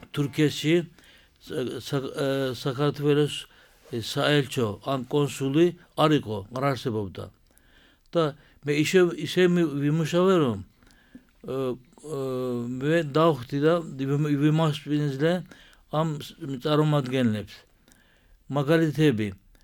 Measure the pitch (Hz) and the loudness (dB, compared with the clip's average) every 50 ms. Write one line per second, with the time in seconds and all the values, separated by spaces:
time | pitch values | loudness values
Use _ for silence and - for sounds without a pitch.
0 | - - - 147 143 120 - 151 151 135 - - 147 156 170 175 165 - - - | -20 -8 -4 -4 -4 -2 0 2 2 2 0 -2 0 0 2 0 0 -4 -12 -20
1 | - - - - _ _ _ _ - - - 139 127 - 135 127 - - 143 135 | -20 -20 -20 -20 _ _ _ _ -14 -8 -6 -6 -4 -6 -6 -10 -6 -4 -4 -4
2 | 131 - - 156 143 135 135 139 135 131 123 - - 143 123 139 147 143 131 147 | -4 -4 -4 -4 -2 -2 0 0 -2 -4 -4 -4 -4 -4 -2 0 0 -2 0 0
3 | 143 147 143 147 147 143 - - - - _ - - _ _ _ _ - 127 117 | 0 2 4 4 2 0 -2 -8 -12 -14 _ -20 -20 _ _ _ _ -8 -8 -8
4 | 110 - - 143 139 143 147 147 127 110 - 131 117 104 98 - - 135 139 131 | -6 -4 -4 0 2 4 4 2 2 0 -2 -2 -2 -2 -4 -6 -6 -4 -4 -4
5 | 120 - 151 147 143 135 - - 139 135 135 160 175 175 175 - - _ _ - | -4 -2 -2 -2 0 -2 -2 -4 -4 0 4 4 4 2 2 -4 -14 _ _ 0
6 | 151 156 151 127 - 104 107 98 101 - 120 131 139 143 131 117 - 131 107 110 | 2 4 4 2 0 -2 -6 -8 -8 -8 -6 -2 -2 -2 -2 -2 -4 -4 -4 -4
7 | 101 92 - - - - - _ _ _ _ _ _ _ _ _ _ _ _ _ | -6 -6 -8 -12 -12 -14 -16 _ _ _ _ _ _ _ _ _ _ _ _ _
8 | _ _ - 170 160 143 - - _ _ _ _ - 147 147 151 151 - 185 185 | _ _ -2 0 0 0 -4 -8 _ _ _ _ -4 -2 0 0 0 4 6 6
9 | 180 170 - - 165 - - 180 185 175 175 175 170 147 139 143 143 147 156 165 | 4 4 2 -4 -8 -2 2 4 4 4 4 4 2 2 0 0 0 0 2 0
10 | 156 147 175 175 180 190 185 170 143 120 104 95 92 - _ _ _ - _ _ | 0 0 2 2 4 4 4 4 4 2 0 -4 -8 -14 _ _ _ -20 _ _
11 | _ _ - - - _ _ _ - - 131 135 131 127 117 120 - _ _ - | _ _ -20 -20 -20 _ _ _ -10 -8 -6 -4 -4 -4 -6 -6 -12 _ _ -20
12 | - 151 147 139 135 131 131 127 127 127 123 120 120 123 127 127 139 151 165 170 | -14 -10 -8 -6 -6 -4 -4 -4 -4 -4 -4 -4 -4 -6 -6 -4 -2 0 0 0
13 | 160 143 131 156 165 170 147 120 113 - 143 143 147 160 175 170 160 160 143 131 | 0 0 2 4 4 4 2 0 -4 -6 -2 0 2 2 2 2 -2 -6 -8 -6
14 | 135 135 143 143 156 147 147 139 147 151 156 160 160 151 147 - - 143 147 147 | -2 -2 0 0 0 0 0 2 2 2 4 4 2 0 0 -4 -4 -4 -2 -2
15 | 147 143 131 131 156 165 180 180 180 - - - - - _ _ _ _ 147 151 | 0 -2 -2 0 0 0 0 -2 -4 -10 -18 -20 -20 -20 _ _ _ _ -2 -2
16 | 160 160 147 143 - - - - 165 139 135 123 - 151 151 151 151 151 151 143 | 0 -2 -4 -6 -10 -14 -14 -12 -10 -10 -8 -6 -2 0 2 4 4 4 2 2
17 | 131 123 135 131 123 110 107 104 95 - - - - _ _ _ _ _ _ _ | 0 0 0 2 2 2 0 -2 -6 -10 -16 -20 -20 _ _ _ _ _ _ _
18 | _ _ _ _ _ _ - _ _ - 135 143 135 139 165 165 160 151 - 151 | _ _ _ _ _ _ -20 _ _ -4 -2 -2 2 4 4 4 4 2 2 4
19 | 156 147 117 104 107 101 98 - _ _ _ _ | 4 4 4 2 -2 -4 -6 -12 _ _ _ _